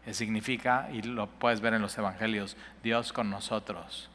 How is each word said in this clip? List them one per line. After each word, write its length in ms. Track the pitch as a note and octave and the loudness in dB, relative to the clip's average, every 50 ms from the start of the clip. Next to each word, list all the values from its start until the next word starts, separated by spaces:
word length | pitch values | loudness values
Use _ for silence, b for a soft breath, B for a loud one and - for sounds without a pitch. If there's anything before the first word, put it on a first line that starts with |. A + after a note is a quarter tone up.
| - | -10
Que 100 | A2+ G#2 | -6 -4
significa, 720 | - A#2 G#2+ A2 G#2+ G#2 - B2+ A2+ - B2+ B2 B2+ - - | -4 -2 0 0 0 0 0 -2 2 4 4 4 4 2 -2
y 120 | - A2+ G#2 | -6 -6 -4
lo 240 | A#2 B2 A2+ G#2 | -4 -2 -2 -4
puedes 340 | G2+ - - - A#2+ A#2 G#2+ | -4 -4 2 4 4 4 6
ver 140 | G#2+ A#2 A2+ | 4 4 4
en 60 | A2 | 4
los 140 | G#2 G2 - | 2 0 -2
evangelios, 600 | - G#2+ G2 F#2 F#2 A2 A2 A2 G#2 G2+ G2 - B B B B B | 0 -2 -2 0 0 0 2 2 0 -2 -4 -8 B B B B B
Dios 320 | - A2+ A#2 A#2 A2+ - - | 0 2 2 2 2 0 -2
con 160 | - A#2 G#2 | 0 0 0
nosotros. 800 | G2 G2+ G2+ - A2+ G#2+ G#2+ - G2 E2+ E2 - - - - - - | -2 -4 -2 -2 -2 -2 -2 -4 -8 -8 -8 -10 -12 -12 -12 -14 -20